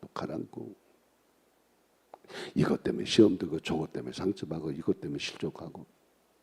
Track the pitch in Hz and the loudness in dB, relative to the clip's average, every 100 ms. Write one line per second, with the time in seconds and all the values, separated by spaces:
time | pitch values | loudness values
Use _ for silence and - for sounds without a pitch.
0 | - - - - - - 113 101 _ _ | -12 -6 -6 -4 -8 -8 -12 -14 _ _
1 | _ _ _ _ _ _ _ _ _ _ | _ _ _ _ _ _ _ _ _ _
2 | _ - - - - - - - - - | _ -20 -16 -12 -4 2 2 2 0 -2
3 | 95 - 104 92 87 80 - 82 76 - | 4 8 8 8 -2 -4 -2 -4 -4 -6
4 | - - 95 - 78 80 80 - - - | -8 -4 -2 -2 -4 -6 -6 -4 -2 -2
5 | 76 143 - - 165 - 82 - - _ | -2 -6 -8 -6 -8 -8 -12 -14 -18 _
6 | _ _ _ _ | _ _ _ _